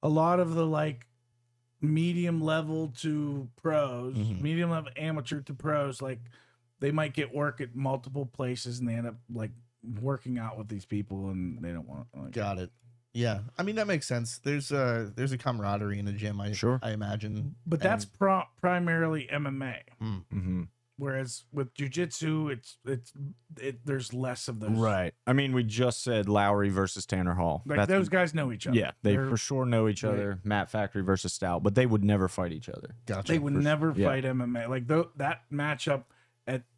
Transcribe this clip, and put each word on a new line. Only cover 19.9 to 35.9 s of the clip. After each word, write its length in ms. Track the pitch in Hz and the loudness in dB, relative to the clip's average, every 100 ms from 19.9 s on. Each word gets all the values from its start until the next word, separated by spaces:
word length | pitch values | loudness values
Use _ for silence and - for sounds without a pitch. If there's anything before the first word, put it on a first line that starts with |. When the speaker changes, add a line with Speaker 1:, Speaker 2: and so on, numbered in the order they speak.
| _ | _
Speaker 2:
Mm. 220 | 110 98 87 | -4 -4 -4
Speaker 3:
Mm-hmm. 280 | 101 92 92 87 _ _ - | -4 -2 -2 -4 _ _ -8
Speaker 1:
Whereas 460 | 139 135 131 - - | -4 -4 -4 -8 -10
with 220 | 147 131 | -4 -4
jiu-jitsu, 720 | - 139 147 175 - 160 156 156 | -4 -6 -2 -4 -2 -2 0 0
it's, 280 | 127 - - - | -4 -10 -16 -6
it's, 260 | 135 123 143 139 - _ 160 | -6 -6 -12 -10 -10 _ -10
it, 260 | 135 123 120 | -8 -8 -4
there's 280 | 139 120 | -4 -4
less 340 | 123 131 120 - | -4 -4 -4 -6
of 140 | 117 | -6
those. 80 | 107 110 | 0 2
Speaker 3:
Right. 360 | 110 98 87 - - | 4 2 0 -4 2
I 60 | |
mean, 180 | 135 139 | 2 4
we 120 | 127 117 | 2 0
just 380 | 107 123 120 | 2 2 2
said 260 | - 113 101 | 0 2 4
Lowry 400 | 104 101 101 101 | 6 6 6 4
versus 360 | 98 95 - - | 4 0 -2 -4
Tanner 280 | 95 90 | 0 2
Hall. 300 | 87 85 76 - | 2 2 2 0
Speaker 1:
Like, 140 | 98 | 2
Speaker 3:
That's 100 | 101 | 4
Speaker 1:
those 180 | 190 202 | 4 4
guys 260 | 190 175 | 2 2
know 160 | 156 139 | 2 -2
each 120 | 113 - | -4 2
other. 120 | 123 | 2
Speaker 3:
Yeah, 140 | 101 - | 2 0
they 140 | 110 98 | 2 4
Speaker 1:
They're 100 | 135 | 4
Speaker 3:
for 60 | 117 | 0
sure 300 | - 135 127 | 0 0 2
know 240 | 117 110 | 4 4
each 140 | 101 110 | 2 0
Speaker 1:
Right. 80 | |
Speaker 3:
other. 260 | 101 101 95 95 | 0 -2 -4 0
Matt 240 | 104 92 | 0 0
Factory 300 | 110 101 101 | -2 -2 0
versus 300 | 95 95 90 | 2 2 2
Stout, 300 | - 95 87 | -2 -2 2
but 120 | 101 101 | 2 4
they 100 | 127 | 6
would 180 | 110 101 | 6 6
never 240 | 104 92 | 6 4
fight 240 | - 90 | 0 -4
each 160 | 78 - | -4 -10
other. 260 | - - - - | -12 -14 -16 -8
Speaker 2:
Gotcha. 260 | 98 101 | -6 0
Speaker 1:
They 60 | 165 | 0
would 120 | 143 143 | 2 2
Speaker 2:
For 20 | |
sure. 60 | |
Speaker 1:
never 300 | 147 151 160 | 4 2 2
Speaker 3:
Yeah. 140 | 143 190 | 4 2
Speaker 1:
fight 160 | 135 | 2
M 160 | 131 127 | 0 0
M 160 | 123 120 | 0 -2
A. 140 | 117 | -2
Like, 180 | 131 120 | -4 2
tho-, 220 | 156 170 147 | 2 2 -2
that 240 | 143 165 _ | -4 -4 _
matchup 540 | 147 147 143 - | -4 -2 -2 0